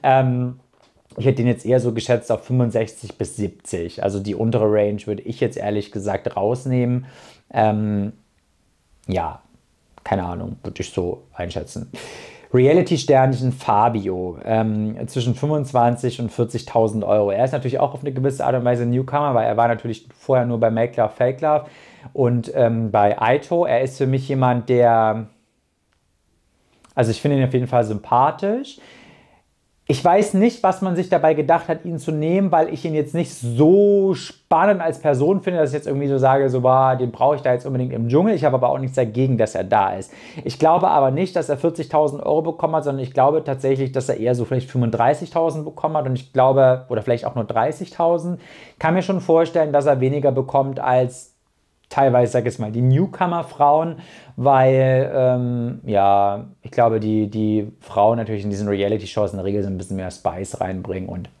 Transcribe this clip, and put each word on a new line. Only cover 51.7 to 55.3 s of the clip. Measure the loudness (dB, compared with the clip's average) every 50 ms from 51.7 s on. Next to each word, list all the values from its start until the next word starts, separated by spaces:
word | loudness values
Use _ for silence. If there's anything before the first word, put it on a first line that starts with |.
| _ _ _ _
teilweise, | 0 2 2 4 6 4 2 4
sag | 2 0
ich | -2
jetzt | -2 -4 -4
mal, | -8 -6
die | -2 0
Newcomer-Frauen, | 2 2 2 2 0 -2 -2 -2 -2 -2 -2 -4 -6 -8 -2 2 4 4 4 4 2 -2 -6 -12 -16 -20 -20 -20 -20 -20 -10 -2
weil, | 2 4 4 6 6 6 4 4 4 4 2 2 0 0 0
ähm, | 2 2 2